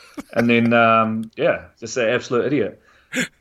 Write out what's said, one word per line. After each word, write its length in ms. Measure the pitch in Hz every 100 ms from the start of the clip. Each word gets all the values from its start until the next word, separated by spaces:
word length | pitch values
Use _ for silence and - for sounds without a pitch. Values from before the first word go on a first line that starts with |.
| - - -
And 140 | - 120
then, 240 | 117 117
um, 560 | 117 113 113 110 110 110 -
yeah, 280 | 156 - - _
just 160 | 113 131
an 120 | 110
absolute 380 | 120 - 120 107
idiot. 340 | 143 98 - _ _ _ 254 196 _